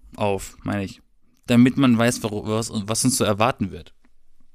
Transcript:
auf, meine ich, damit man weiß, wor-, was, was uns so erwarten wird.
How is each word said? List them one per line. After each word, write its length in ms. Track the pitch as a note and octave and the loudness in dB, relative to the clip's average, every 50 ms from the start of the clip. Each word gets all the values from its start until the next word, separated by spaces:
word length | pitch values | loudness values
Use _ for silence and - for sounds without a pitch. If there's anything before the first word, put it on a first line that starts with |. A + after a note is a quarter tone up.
| - - - | -20 -18 -8
auf, 420 | - G#2+ G2+ G2 F#2+ - - - - - | -4 -2 -2 -2 -4 -6 -12 -16 -10 -8
meine 200 | G#2 G2+ G2+ G2 | -6 -4 -4 -6
ich, 180 | F2+ - - _ _ _ _ _ _ _ _ _ | -8 -10 -16 _ _ _ _ _ _ _ _ _
damit 280 | - A#2+ A#2+ B2 C3 B2+ | 2 4 6 6 6 4
man 200 | C3+ C#3 B2+ A#2 | 4 4 4 4
weiß, 240 | A2 A#2 A#2+ A#2+ - | 4 2 2 0 -2
wor-, 260 | - G#2+ G#2 G#2 - | -4 -6 -6 -6 -4
was, 220 | G#2 G#2+ A2 A#2 G#2+ | -4 -4 -4 -4 -6
was 320 | - A2 G2 G#2 A2+ - - | -8 -8 -6 -4 -4 0 0
uns 140 | B2+ B2+ | 0 0
so 60 | - A2+ | 2 0
erwarten 480 | G2+ G#2 G2 G#2+ B2+ C#3 - G#2+ F#2 | 0 0 0 0 -2 0 -2 -6 -6
wird. 240 | D#2+ E2+ - - - _ _ _ - - - - - - - - | -6 -12 -16 -20 -20 _ _ _ -20 -20 -20 -20 -20 -20 -20 -20